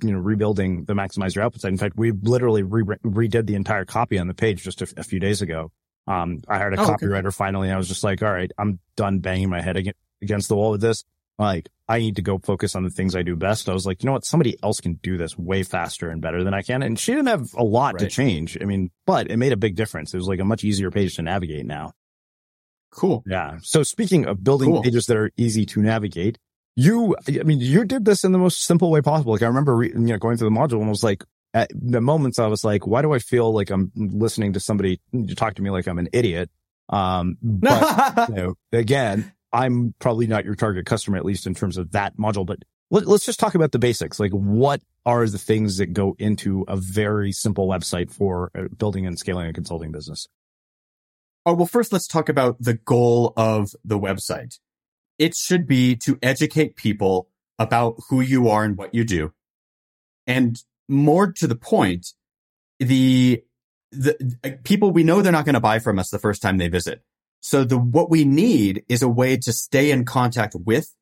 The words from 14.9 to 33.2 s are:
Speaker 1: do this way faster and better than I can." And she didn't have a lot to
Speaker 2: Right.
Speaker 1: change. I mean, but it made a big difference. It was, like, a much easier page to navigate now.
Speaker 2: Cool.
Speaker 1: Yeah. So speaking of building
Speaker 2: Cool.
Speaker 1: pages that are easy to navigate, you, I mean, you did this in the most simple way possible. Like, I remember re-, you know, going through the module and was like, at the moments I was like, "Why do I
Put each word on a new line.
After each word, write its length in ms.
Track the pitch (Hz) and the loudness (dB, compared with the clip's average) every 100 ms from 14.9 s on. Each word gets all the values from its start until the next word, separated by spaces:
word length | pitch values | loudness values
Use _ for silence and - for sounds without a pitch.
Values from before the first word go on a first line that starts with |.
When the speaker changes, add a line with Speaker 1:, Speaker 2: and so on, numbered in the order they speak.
| 82 | -6
Speaker 1:
do 160 | 90 90 | -6 -6
this 180 | 82 - | -6 -8
way 260 | 87 95 | -4 -4
faster 440 | 92 90 85 - 85 | -2 -4 -6 -8 -8
and 140 | 80 | -6
better 200 | 82 87 | -6 -2
than 120 | 95 | -2
I 80 | 98 | -2
can." 200 | 98 127 | -2 -4
And 160 | 131 113 | -2 -4
she 140 | - | -2
didn't 160 | 285 262 | 0 0
have 240 | 190 110 | 0 -2
a 80 | - | -2
lot 360 | 113 117 135 90 | 2 2 2 0
to 80 | 98 | -4
Speaker 2:
Right. 40 | |
Speaker 1:
change. 460 | - 135 80 82 - | 0 0 0 -4 -6
I 60 | |
mean, 260 | 101 98 90 - - | -4 -2 -4 -2 0
but 240 | 156 98 | 0 0
it 60 | 113 | 0
made 160 | 135 | 0
a 40 | 107 | 2
big 180 | 104 87 | 0 -2
difference. 380 | 107 80 76 | -4 -6 -8
It 20 | 92 | -6
was, 100 | 92 | -4
like, 140 | 92 | -2
a 60 | 95 | 0
much 180 | 113 | 0
easier 260 | 104 98 92 | 0 -2 -2
page 260 | 101 95 - | -2 -2 -2
to 60 | |
navigate 440 | 82 95 85 76 62 | -4 -4 -4 -8 -8
now. 260 | 73 78 - _ _ _ _ _ _ _ _ _ | -10 -12 -16 _ _ _ _ _ _ _ _ _
Speaker 2:
Cool. 320 | - 185 139 98 | -2 0 0 -2
Speaker 1:
Yeah. 320 | 92 76 82 | -6 -6 -10
So 220 | - 156 | -2 0
speaking 420 | 139 - 208 175 | 0 -2 2 2
of 180 | 101 95 | 2 0
building 280 | 98 139 135 | 2 2 4
Speaker 2:
Cool. 120 | 165 | 2
Speaker 1:
pages 240 | 120 117 117 | 2 2 2
that 100 | 110 | 0
are 120 | 107 - | 0 0
easy 300 | 117 110 98 | 0 0 0
to 160 | 110 | 0
navigate, 560 | 107 113 104 85 101 117 _ _ _ | 0 0 -2 -4 -4 -4 _ _ _
you, 420 | - 147 233 220 - - | 2 4 4 2 0 -2
I 140 | 156 | -2
mean, 180 | 156 143 | 2 2
you 240 | 123 175 | 4 4
did 220 | 220 262 208 | 2 2 2
this 180 | 196 | 4
in 80 | 190 | 4
the 60 | 185 | 4
most 240 | 180 - | 2 0
simple 280 | - 170 175 | 2 2 4
way 120 | 151 | 4
possible. 300 | 147 156 120 | 4 2 2
Like, 100 | 104 | 2
I 40 | 120 | 2
remember 300 | 131 147 117 | 2 2 2
re-, 160 | 120 | 2
you 60 | 117 | 0
know, 180 | 117 110 | 0 0
going 220 | 113 117 | 0 0
through 100 | 110 | 2
the 80 | 110 | 2
module 240 | 131 113 | 2 0
and 80 | 107 | 0
was 160 | 104 | 0
like, 180 | 113 98 - _ _ | 0 -2 -6 _ _
at 160 | 113 117 | 0 0
the 280 | - 123 120 | -2 -2 0
moments 360 | 123 156 131 120 | 2 2 2 0
I 80 | 107 | 0
was 160 | 107 | 0
like, 240 | 110 104 - | 0 0 0
"Why 140 | 117 | 0
do 140 | 151 | 2
I 60 | 131 | 0